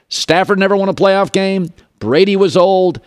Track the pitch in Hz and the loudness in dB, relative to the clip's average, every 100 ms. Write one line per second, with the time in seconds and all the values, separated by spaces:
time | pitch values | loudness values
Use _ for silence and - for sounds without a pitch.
0 | _ - - 170 190 196 190 202 196 - | _ -8 -2 0 0 0 0 0 -2 0
1 | 196 196 190 196 190 190 165 - _ _ | 0 2 0 -2 -2 -4 -6 -12 _ _
2 | 104 147 202 196 196 180 180 185 185 - | -2 2 2 2 2 2 2 2 0 -4